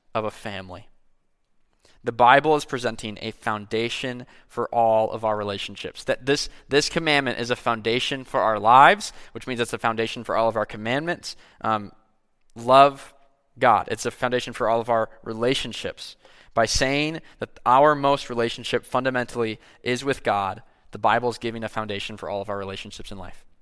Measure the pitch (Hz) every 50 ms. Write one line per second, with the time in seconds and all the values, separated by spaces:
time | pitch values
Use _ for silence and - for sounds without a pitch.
0 | _ _ - 113 107 107 - - - 110 101 95 95 92 90 98 110 - - _
1 | _ _ _ _ _ _ _ _ _ _ _ _ _ _ _ _ _ _ _ _
2 | - 120 117 113 120 120 135 143 139 156 151 147 - - 143 123 120 117 113 -
3 | - 110 104 - - 110 - - - 117 107 104 101 104 113 110 117 117 - -
4 | - 127 123 123 120 - - - _ _ - 120 117 - - 120 117 113 110 110
5 | 110 - - 113 110 107 107 107 104 101 101 98 - - 101 - - - - -
6 | - - 113 - 127 139 143 143 - - - - - - 127 147 147 - - 170
7 | 165 156 147 143 135 123 - - 120 117 123 - - 120 117 110 107 113 117 123
8 | - - 147 135 127 - - 127 92 110 110 104 98 113 123 131 143 165 202 208
9 | - - - - - - - 113 - 135 127 117 117 - - 110 - 117 113 110
10 | 113 113 - 127 113 - 82 107 113 113 107 110 107 - - 104 107 113 127 143
11 | 160 170 175 - - - - - - - _ - - 110 110 104 101 95 - _
12 | _ _ _ _ _ _ _ _ _ _ - 113 117 120 131 135 139 143 139 135
13 | - - _ _ _ _ _ _ _ _ _ - 131 123 107 95 - - - -
14 | - 120 - - 131 123 123 123 - 131 113 - 123 107 117 117 110 120 117 113
15 | 110 - - - - 113 113 110 120 127 135 - - 120 107 - - 92 - -
16 | - - - _ _ - - - - - - 117 113 107 - - 139 131 139 143
17 | 151 156 165 156 - - - - 107 - - - - 120 127 135 147 151 151 143
18 | 139 139 143 139 - - 123 117 117 117 - - 117 - - 117 - - - 127
19 | 127 131 127 123 120 - - 120 117 110 107 - - - - _ - 123 127 120
20 | 131 139 131 - - 117 104 101 98 95 98 113 - _ _ _ _ - - 104
21 | 107 110 110 120 123 120 107 - - 113 113 113 113 107 - 113 107 104 101 101
22 | - - 107 101 - 78 101 98 98 101 101 101 98 98 98 - - 104 - -
23 | - - 101 95 90 95 - - - - - _